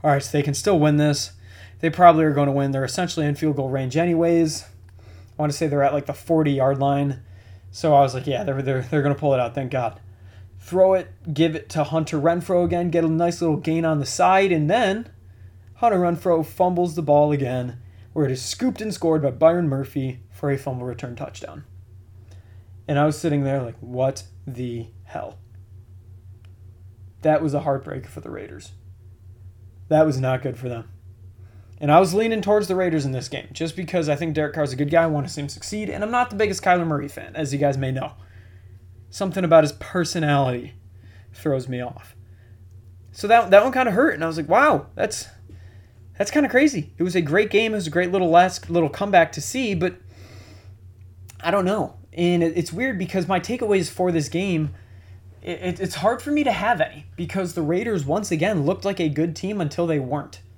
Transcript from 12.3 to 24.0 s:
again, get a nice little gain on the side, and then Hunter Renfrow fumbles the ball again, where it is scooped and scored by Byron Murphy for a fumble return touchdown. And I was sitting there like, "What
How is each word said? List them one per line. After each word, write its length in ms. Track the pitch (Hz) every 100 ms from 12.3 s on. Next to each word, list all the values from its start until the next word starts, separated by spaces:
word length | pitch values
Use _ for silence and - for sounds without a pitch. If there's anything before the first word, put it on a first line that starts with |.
| 175 175 180
again, 260 | 175 175 175
get 140 | 165
a 40 | 165
nice 320 | 160 170 170
little 180 | 170 151
gain 260 | 160 160
on 160 | 165 156
the 60 | 135
side, 460 | - 180 190 196
and 160 | 170 151
then 400 | 220 214 208 233 - - - - - -
Hunter 240 | - 233 190
Renfrow 460 | 175 165 185 170
fumbles 500 | 151 - 180 180 180
the 80 | 160
ball 300 | 147 147 147
again, 460 | 147 131 127 123 120 - - -
where 140 | - 139
it 60 |
is 100 | 127
scooped 400 | - - 254 -
and 100 | 214
scored 300 | 185 165 156
by 80 | 143
Byron 380 | 120 160 175 165
Murphy 520 | 135 131 147 131 127 -
for 200 | - 143
a 80 | 135
fumble 280 | 135 127 123
return 300 | 120 131 -
touchdown. 480 | - - - 78 - - - - - - - - - - - - -
And 120 | 143
I 80 | 151
was 120 | 151
sitting 260 | 170 143
there 180 | 139 135
like, 140 | 123 117
"What 440 | 120 123